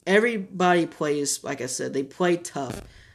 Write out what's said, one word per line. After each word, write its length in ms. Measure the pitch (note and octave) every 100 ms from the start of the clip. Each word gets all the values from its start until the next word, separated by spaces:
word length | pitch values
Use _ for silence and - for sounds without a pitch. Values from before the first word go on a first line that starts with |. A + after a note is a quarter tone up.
| -
everybody 800 | G3 A#3 A3+ F#3+ F#3 F3+ F3 D#3
plays, 560 | - D#3 D3 C#3+ -
like 180 | - C#3
I 60 | B2
said, 260 | - B2+
they 80 | C3+
play 340 | C#3 - F3 E3+
tough. 460 | - F3 E3+ - - - -